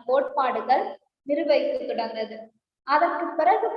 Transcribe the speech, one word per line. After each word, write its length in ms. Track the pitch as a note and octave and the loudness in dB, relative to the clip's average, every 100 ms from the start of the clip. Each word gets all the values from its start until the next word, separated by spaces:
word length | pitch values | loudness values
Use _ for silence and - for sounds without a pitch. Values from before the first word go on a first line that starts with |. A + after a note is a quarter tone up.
| A#3+ | 0
கோட்பாடுகள் 760 | C4 - - B3+ A3+ A3 C4 - - _ _ - | 0 2 0 0 0 2 2 0 -8 _ _ -4
நிர்வகிக்க 600 | D4 D4 C#4+ - B3+ A#3+ | -2 2 2 2 -2 -4
தொடங்குது. 480 | A3+ A3+ A3 G#3+ A3 - _ _ _ - | -4 -6 -6 -8 -10 -18 _ _ _ 0
அதற்கு 320 | D4 E4+ - E4+ - | 2 2 0 -4 0
பிறகு 280 | D#4+ G#4+ - | 2 2 2